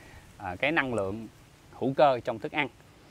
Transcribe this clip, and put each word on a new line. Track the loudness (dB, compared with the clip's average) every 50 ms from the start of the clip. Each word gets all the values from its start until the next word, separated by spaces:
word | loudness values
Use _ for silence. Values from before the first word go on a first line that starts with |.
| -20 -20 -20 -20 -20 -20 -16 -10
à, | -8 -8 -4
cái | 0 0 2
năng | 2 2 2 2 2
lượng | 0 0 0 -2 -4 -8 -12 -16 -20 -20 -20 -20 -20 -20 -20 -8 -4
hữu | -2 -2 4
cơ | 6 6 6 6 4 0
trong | -4 -6 -6
thức | -6 -4
ăn | -2 -2 -2 -2 -4 -12 -20 -20 -20 -20 -20 -20